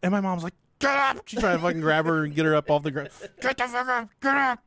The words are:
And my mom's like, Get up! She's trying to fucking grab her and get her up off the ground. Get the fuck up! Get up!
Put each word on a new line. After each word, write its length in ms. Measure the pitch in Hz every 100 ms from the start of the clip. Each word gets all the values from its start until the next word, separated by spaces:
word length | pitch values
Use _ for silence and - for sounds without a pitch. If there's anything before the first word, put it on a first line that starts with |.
And 80 | 180
my 100 | 202
mom's 220 | 196 180
like, 100 | 170 - _ _
Get 120 | 277
up! 360 | 277 277 - -
She's 120 | 214
trying 180 | 220 175
to 40 |
fucking 200 | 170 165
grab 240 | 156 156 160
her 180 | 160
and 120 | 151 147
get 100 | 160
her 100 | 151
up 140 | 147
off 140 | 147
the 80 | 147
ground. 180 | 139 143 - - _
Get 160 | 254 269
the 100 | 247
fuck 200 | 240 254
up! 220 | 247 226 _
Get 140 | 277 277
up! 280 | 269 240